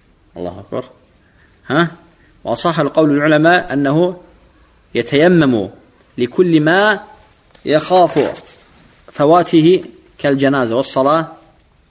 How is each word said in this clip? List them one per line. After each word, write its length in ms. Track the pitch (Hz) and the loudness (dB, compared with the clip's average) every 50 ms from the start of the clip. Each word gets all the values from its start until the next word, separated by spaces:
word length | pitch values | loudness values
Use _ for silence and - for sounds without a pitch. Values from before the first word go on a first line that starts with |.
| _ _ _ _ _ _ - | _ _ _ _ _ _ -16
Allahu 240 | 85 87 87 87 101 | -12 -12 -12 -12 -14
akbar. 300 | 98 - - 120 - - - _ _ _ _ _ _ _ _ _ _ _ _ _ _ - | -16 -12 -12 -12 -12 -12 -18 _ _ _ _ _ _ _ _ _ _ _ _ _ _ -6
Hə? 160 | 127 151 170 165 - - - _ _ _ _ _ _ _ - | -2 -2 -2 -4 -6 -14 -20 _ _ _ _ _ _ _ -8
Və 80 | - 113 | -8 -6
asahhal 380 | - - 175 156 165 151 139 - | -4 -2 -4 -2 -2 -2 -2 0
qavlul 300 | - 160 151 139 143 147 | 0 2 2 2 0 0
uləmə 300 | 156 156 147 156 165 180 180 - - 131 | 2 2 2 2 2 2 2 0 -2 -4
ənəhu 360 | 139 143 135 143 156 175 180 185 180 - - _ _ _ _ _ _ _ _ _ _ _ _ - | -4 -2 0 0 0 0 -2 -4 -8 -16 -20 _ _ _ _ _ _ _ _ _ _ _ _ -6
yetəyəmməmu 680 | 113 120 - - 139 156 175 185 170 151 135 123 110 95 95 - - _ _ _ _ _ _ - - | -6 -6 -2 0 2 2 4 4 4 2 2 0 -2 -4 -6 -10 -16 _ _ _ _ _ _ -8 -6
li 80 | 123 - | -6 -4
kulli 300 | - - 185 175 165 160 151 | 0 0 0 2 2 2 2
mə 160 | 156 170 190 202 214 208 190 - - - - - _ _ _ _ _ _ _ - | 2 0 2 2 0 0 -2 -6 -16 -20 -20 -20 _ _ _ _ _ _ _ -6
yəxafu 600 | - 143 156 151 - 185 185 175 160 - 156 127 95 - - - - - - _ _ _ _ _ _ _ _ _ _ - | -2 -2 0 0 2 2 4 2 2 2 0 -2 -2 -2 -10 -16 -20 -20 -20 _ _ _ _ _ _ _ _ _ _ -6
fəvatihi 600 | - 147 143 165 180 170 - - 165 156 165 185 185 - - - - _ _ _ - | -2 2 4 4 4 2 2 2 2 4 4 2 2 0 -6 -20 -20 _ _ _ -6
kəl 160 | - 143 139 135 | -4 -2 -2 0
cənazə 380 | 135 139 143 139 127 113 113 123 | 0 0 0 0 -2 -2 -2 -4
və 80 | 135 | -4
sala 320 | - - 135 131 139 151 165 160 - - - - _ _ _ _ _ _ _ _ _ | -4 -2 -2 0 0 0 -2 -2 -6 -12 -20 -20 _ _ _ _ _ _ _ _ _